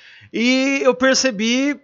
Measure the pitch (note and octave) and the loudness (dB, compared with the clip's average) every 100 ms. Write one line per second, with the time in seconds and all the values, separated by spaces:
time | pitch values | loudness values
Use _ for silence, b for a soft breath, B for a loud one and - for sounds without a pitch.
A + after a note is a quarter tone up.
0 | b b G#2 - A#3+ C4 C4+ C#4 C4+ B3+ | b b -10 -2 0 2 0 0 0 2
1 | C4 C4 C4 G3 A3+ B3+ C#4+ C#4 | 2 2 0 -2 -2 0 -2 -4